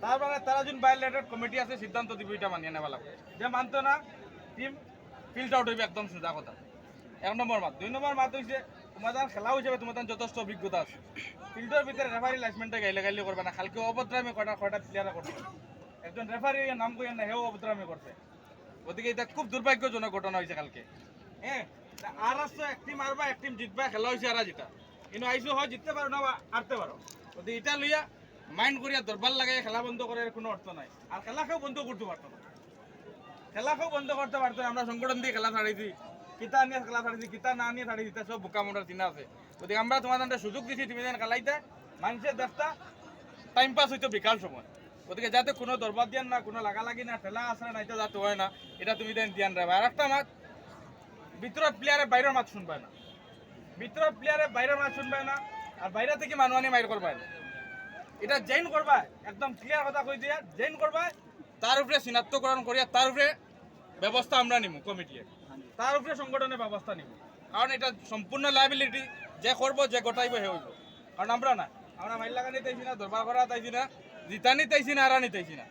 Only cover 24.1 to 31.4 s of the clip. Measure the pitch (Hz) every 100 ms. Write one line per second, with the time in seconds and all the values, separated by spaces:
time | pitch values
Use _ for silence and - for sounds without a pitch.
24.1 | 247 240 233 208 156 127 - - - -
25.1 | 208 247 262 247 277 277 247 311 294 285
26.1 | 277 277 254 - 226 233 247 165 143 -
27.1 | - - - 180 233 226 294 285 302 302
28.1 | - - - - 156 240 277 262 269 214
29.1 | 208 240 262 254 254 226 226 240 240 240
30.1 | 233 233 226 226 202 190 165 131 - -
31.1 | 180 220 262